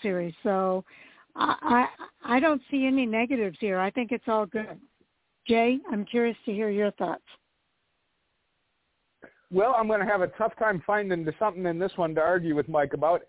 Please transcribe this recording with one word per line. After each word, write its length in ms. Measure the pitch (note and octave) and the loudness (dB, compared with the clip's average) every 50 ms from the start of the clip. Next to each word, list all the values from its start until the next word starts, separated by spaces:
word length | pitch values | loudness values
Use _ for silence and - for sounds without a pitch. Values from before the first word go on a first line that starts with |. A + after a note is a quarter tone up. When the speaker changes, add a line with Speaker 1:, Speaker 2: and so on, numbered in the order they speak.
Speaker 1:
series. 320 | - G#3 F#3 F3+ F3 E3+ E3 - | -4 -4 -2 -2 -4 -6 -6 -4
So 420 | - A3+ G3 F#3+ F#3+ F#3+ F#3 F#3+ F#3+ _ - - - - - - - _ - | -2 0 0 2 2 0 0 -2 -4 _ -16 -20 -20 -20 -20 -20 -20 _ -6
I, 520 | - - - - - - B3+ A#3+ A#3+ B3+ - - - - - - _ - | -4 -2 -2 -2 -2 0 2 4 4 2 2 -2 -10 -18 -18 -18 _ -4
I, 100 | B3+ A#3+ | 0 0
I 20 | C4 | 2
don't 220 | C#4+ D#4+ D4+ C4+ - - | 4 2 2 0 -2 -4
see 160 | - C#4 C4 | -2 0 0
any 180 | C4 C4 C4+ C4 | 2 2 2 0
negatives 520 | A3+ G#3+ A3 A#3+ A#3+ C#4 A#3+ G#3+ F#3+ D#3+ - | 0 0 0 0 0 0 -2 -2 -2 -4 -4
here. 200 | - G#3 F#3+ F#3 | -4 -2 0 0
I 120 | F#3 G3 | 0 -2
think 200 | - C4 A#3+ G#3 | -2 -4 -4 -4
it's 160 | A#3+ A3+ - | -4 -4 -2
all 200 | - A3 A3 G#3+ | 0 0 0 0
good. 320 | F3 - A3 G#3+ - E3 - - _ _ _ _ _ _ _ _ _ _ _ - | -2 -4 -8 -8 -8 -12 -18 -20 _ _ _ _ _ _ _ _ _ _ _ -2
Jay, 320 | - A#3 A3+ A#3 A#3+ B3+ C4+ E4+ F#4+ | 2 2 4 4 4 2 0 -2 -4
I'm 140 | C4 G#3 G3+ | -4 -4 -4
curious 320 | - - A#3+ A#3 A#3 A3 - - | -2 0 0 0 0 -2 -4 -6
to 80 | - G3+ | -6 -4
hear 160 | G3+ A3 G#3+ | -2 -2 -2
your 220 | G3+ G3+ G#3 G3+ | 0 0 0 0
thoughts. 320 | F#3+ - G3 E3+ E3 - _ - - - _ _ _ _ _ _ _ _ _ _ _ _ _ _ _ _ _ _ _ _ _ _ _ _ _ _ _ _ _ _ _ _ _ _ _ _ - - _ _ _ - | 0 -2 -4 -4 -4 -6 _ -18 -20 -20 _ _ _ _ _ _ _ _ _ _ _ _ _ _ _ _ _ _ _ _ _ _ _ _ _ _ _ _ _ _ _ _ _ _ _ _ -20 -20 _ _ _ -4
Speaker 2:
Well, 240 | F3+ F#3 G#3 B3+ C4 | 0 2 4 4 4
I'm 100 | A3+ A3 | 2 2
gonna 180 | G#3+ A3 G#3 F#3+ | 2 0 0 2
have 160 | G#3+ G#3 G3 | 2 2 2
a 60 | F3+ - | 0 0
tough 240 | - - A3 A3+ - | -2 -2 -2 -2 -2
time 240 | - A3+ A3 G3+ E3+ - | 0 0 0 0 0 0
finding 420 | - G#3 G#3 G#3 F#3+ F#3 E3+ D#3+ D#3 D3+ | 0 0 0 0 0 -2 -2 -2 -4 -4
something 280 | - - - E3+ F3+ F#3 | -2 -2 -2 -2 -2 -2
in 100 | F3 E3 | -2 -2
this 140 | E3 F#3 F#3+ - | -2 -2 -4 -2
one 180 | - F3 D#3+ D#3+ | -2 -2 0 0
to 60 | D#3+ | 2
argue 340 | D#3 E3 F3+ F#3 E3+ E3 D3+ | 2 2 2 2 0 0 0
with 120 | D3 C#3 | 0 0
Mike 260 | - D#3+ D3+ C#3+ C#3+ - | 0 0 0 0 0 0
about, 280 | C#3 C#3+ D#3 F3 E3 - | 0 2 2 2 0 -2